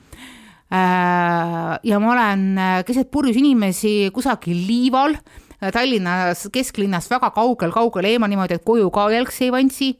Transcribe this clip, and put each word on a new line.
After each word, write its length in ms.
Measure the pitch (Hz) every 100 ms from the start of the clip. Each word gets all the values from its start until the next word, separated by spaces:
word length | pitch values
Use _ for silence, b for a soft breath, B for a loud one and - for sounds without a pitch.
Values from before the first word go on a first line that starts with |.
| B B 254 254 B B B
Äh, 1040 | 185 180 180 180 175 170 170 170 165 165 165
ja 160 | 220 202
ma 120 | 220
olen, 320 | 247 214 196 190 190
äh, 240 | 185 185
keset 260 | 185 247 254
purjus 260 | - 254 226
inimesi 760 | 285 247 196 180 214 208 196
kusagil 460 | 233 254 220 170 175 185
liival, 480 | 233 254 262 285 294 - B B B
äh, 100 | 190
Tallinnas 760 | 233 262 226 180 180 180 175 202
kesklinnas 560 | 254 262 - 202 175 -
väga 200 | 247 220 214
kaugel, 360 | 240 240 170
kaugel 360 | 220 233 190 190
eemal 220 | 233 208
niimoodi, 260 | 196 185 170
et 60 | -
koju 240 | 233 190
ka 160 | 208 208
jalgsi 340 | 226 254 - 254
ei 60 |
vantsi. 380 | 254 269 - 269